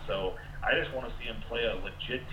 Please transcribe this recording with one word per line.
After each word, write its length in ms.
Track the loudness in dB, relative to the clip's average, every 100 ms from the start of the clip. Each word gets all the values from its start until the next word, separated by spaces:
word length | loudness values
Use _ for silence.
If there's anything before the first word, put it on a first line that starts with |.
| 0
So 280 | 2 2 0 -6 -2
I 80 | 4 4
just 140 | 4 -2
wanna 160 | -2 -4
see 80 | -4
them 160 | -4 -2
play 160 | 2 2
a 100 | 2
legit 380 | -2 -4 -2 -2 -2